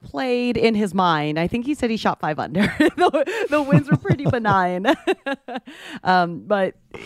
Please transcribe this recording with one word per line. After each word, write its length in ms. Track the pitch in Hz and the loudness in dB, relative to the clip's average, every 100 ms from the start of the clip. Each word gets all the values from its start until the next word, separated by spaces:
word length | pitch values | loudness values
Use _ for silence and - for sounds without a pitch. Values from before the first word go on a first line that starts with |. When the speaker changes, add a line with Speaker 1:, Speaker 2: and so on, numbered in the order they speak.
Speaker 1:
played 560 | - 277 262 247 247 233 | -12 -8 -2 -2 -2 0
in 160 | 226 | 0
his 180 | 208 208 | 2 0
mind. 460 | 185 180 156 151 156 | 2 2 2 0 -2
I 80 | 175 | -2
think 180 | 240 | -2
he 80 | 247 | -4
said 160 | 294 240 | -4 -2
he 80 | 220 | 0
shot 240 | 208 - | -2 -2
five 180 | 160 147 | -4 -4
under. 220 | 98 165 | -4 0
<laughs> 100 | 202 - | 0 2
The, 680 | 311 - 349 311 294 440 392 | 0 4 2 2 -2 -2 -2
the 140 | 302 | 0
winds 260 | 277 277 277 | 4 4 4
were 80 | 294 | 0
pretty 300 | 403 254 277 | 2 0 0
Speaker 2:
<laughs> 40 | |
Speaker 1:
benign. 540 | 247 220 196 180 180 220 | 0 2 2 2 0 0
<laughs> 40 | 320 - 359 277 262 - 247 - 302 - 285 | 0 0 -4 -4 -8 -10 -12 -12 -20 -16 -6
Um, 380 | - 185 170 160 101 | 2 2 2 -4 -4
but 280 | 104 95 - _ - | -2 -2 -4 _ -18